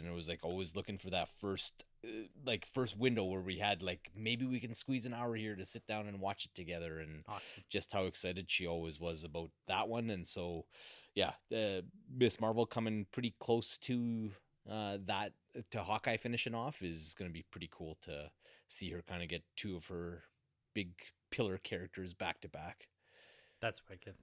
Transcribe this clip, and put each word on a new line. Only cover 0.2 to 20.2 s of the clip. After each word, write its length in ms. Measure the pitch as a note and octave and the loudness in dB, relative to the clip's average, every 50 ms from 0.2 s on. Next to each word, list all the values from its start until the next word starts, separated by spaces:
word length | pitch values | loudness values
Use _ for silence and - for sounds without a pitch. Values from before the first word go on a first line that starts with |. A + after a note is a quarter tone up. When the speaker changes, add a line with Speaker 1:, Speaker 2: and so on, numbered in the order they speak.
| E2 D#2+ | -2 -2
Speaker 1:
like, 160 | E2+ D#2+ - | -4 -2 -2
always 320 | E2+ F2+ F#2 F#2+ D#2+ E2 | -2 0 0 0 -2 -2
looking 220 | G2+ F2 - G2+ F#2+ | -4 -4 -4 -4 -6
for 120 | - F#2+ | -4 0
that 180 | F2+ F2+ E2 - - - | 2 2 2 0 -2 -4
first, 440 | - G2+ F#2+ F#2 - - - - - _ _ _ - | 0 0 2 2 0 -2 -4 -8 -18 _ _ _ -10
uh, 220 | A#2 A2 A2 A2 - - - C#3+ | -8 -6 -6 -6 -8 -10 -6 0
like, 220 | B2+ A2+ G2 - - - | 2 2 2 0 0 0
first 240 | C3+ B2+ A2+ G#2 G2+ | 0 2 2 2 4
window 260 | B2 C3 A#2+ G#2+ G2 | 4 6 6 6 4
where 180 | F#2 F#2+ F#2+ | 2 2 0
we 160 | F2+ F#2+ F#2+ F#2+ | 0 0 0 2
had, 240 | G#2 G#2 G2+ E2 | 4 4 4 2
like, 300 | F#2 F#2 F2+ F2 - - - | 2 -2 -2 -2 -6 -12 -8
maybe 300 | G#2 A2 A2 A#2+ A#2 C3 | -4 0 0 2 2 2
we 140 | B2+ B2+ B2 | 0 0 0
can 160 | B2 A#2 A2+ | -2 -2 -6
squeeze 300 | - - - C3 B2+ A2+ | -4 -2 0 0 0 0
an 80 | B2+ A#2+ | -2 -2
hour 220 | A#2 B2 A#2+ A#2 | -2 0 0 0
here 200 | A2 A2 G#2+ G#2 | 0 0 -2 -2
to 100 | F#2+ F#2+ | -4 -4
sit 220 | - - A2+ - - | -6 -6 -6 -4 -2
down 200 | G#2+ G#2+ G#2 G#2 | -2 -2 -2 -2
and 120 | G2+ G2 | -2 -2
watch 260 | F#2+ G2 G2 - - | 0 0 0 -2 -4
it 80 | - - | -8 -6
together, 460 | - F2 D#2+ F2 E2 E2+ E2 D#2+ D#2+ | -8 -6 -4 -2 -2 -2 -2 -4 -4
and 240 | D#2 D2+ D#2 D2+ - - | -6 -6 -8 -10 -8 -8
Speaker 2:
Awesome. 360 | G2+ G2 - - - - - - | -8 -6 -6 -8 -12 -12 -6 -2
Speaker 1:
just 240 | - G2+ - - - | 0 0 0 2 2
how 120 | G2+ F#2+ | 2 2
excited 460 | F#2 - - - F#2 F2 F#2 F2+ - | 2 2 0 0 0 0 -2 0 0
she 160 | - - F#2 E2+ | 0 2 2 2
always 320 | E2+ E2 E2 E2 D#2 D2 | 0 0 0 -2 -4 -2
was 240 | E2+ E2+ E2 D#2 D#2 | -2 -2 -2 -2 -4
about 260 | D#2+ D2 E2+ E2 D#2 - _ - - | -4 -4 -4 -4 -4 -8 _ -2 2
that 200 | F#2+ F#2+ G#2+ G#2+ | 4 4 4 4
one. 220 | A2+ A#2 A#2 A2+ | 2 0 0 0
And 180 | G#2 F2+ F2+ - | 0 -2 -2 -2
so, 380 | - G2+ F2 F2 E2+ E2 - - - - - - - - - - - | -2 -2 -2 -2 -2 -4 -4 -8 -12 -20 -18 -18 -18 -18 -16 -4 2
yeah, 160 | G2+ F#2 D2+ - - _ - | 4 4 4 4 -2 _ -2
the 360 | A2+ A2+ A2 G#2 G2 F#2 F2 - - - - - B2+ | 0 2 2 2 2 0 -4 -6 -10 -18 -14 -2 4
Miss 260 | B2+ B2 A2+ - - | 8 8 8 8 6
Marvel 260 | A2+ A2 A2 A#2 A#2+ | 4 4 6 6 4
coming 420 | - - B2 A2+ A2 A2 G#2+ G2+ - | 4 4 2 2 2 2 0 0 -2
pretty 240 | - - A#2+ A#2 - - | -2 0 0 0 0 0
close 380 | - - A#2 A#2 A2+ - - - | 4 6 6 6 4 2 -4 -4
to, 520 | - - B2+ B2 A#2+ A#2 A#2 A2+ A2 G#2 G2 - _ _ _ _ - G2+ | -2 0 2 2 4 2 2 2 0 -2 -4 -8 _ _ _ _ -10 -6
uh, 280 | G#2+ G#2+ G#2+ G2+ G2+ G2+ F#2+ | -4 -2 0 0 -2 -2 0
that, 280 | F2+ G2+ G2 G#2 G2 - _ _ _ - B2+ A2+ - | 2 2 2 2 0 -4 _ _ _ -10 -10 -8 -4
to 120 | - A2 F#2+ | -4 -2 0
Hawkeye 340 | F#2 G#2+ G#2+ - C3 A2+ A2 | 2 2 2 4 4 2 2
finishing 360 | - B2 A#2+ A#2 - C3 A2+ | 2 0 0 0 0 0 0
off 300 | A2+ A#2+ C#3+ D3 - F#2+ | 0 -2 -2 -4 -4 -4
is 320 | F2 E2 D#2+ D#2+ D#2 - - | -4 -2 -2 -4 -6 -6 -6
gonna 140 | G2 F2 | -6 -6
be 140 | E2 E2 - _ | -6 -8 -10 _
pretty 200 | - - F2 E2 | -10 -10 -10 -10
cool 260 | - - F2 D#2+ D#2 - - | -10 -8 -8 -8 -8 -8 -8
to 260 | - D2 D2 D2 C#2+ - _ _ - - - _ - | -8 -6 -6 -6 -8 -12 _ _ -20 -20 -20 _ -10
see 240 | - - G2 F2 | -8 -6 -4 -4
her 100 | E2+ F2 | -4 -4
kinda 240 | - - F2+ F2 F2 | -6 -4 -4 -4 -2
get 180 | E2 E2+ E2+ - _ - | -2 -2 -4 -4 _ -8
two 200 | - - G#2 F#2 | -6 -4 -4 -4
of 120 | E2+ D#2+ - | -4 -6 -6
her 380 | F#2 E2+ E2+ E2+ F2 E2+ | -4 -4 -4 -4 -6 -8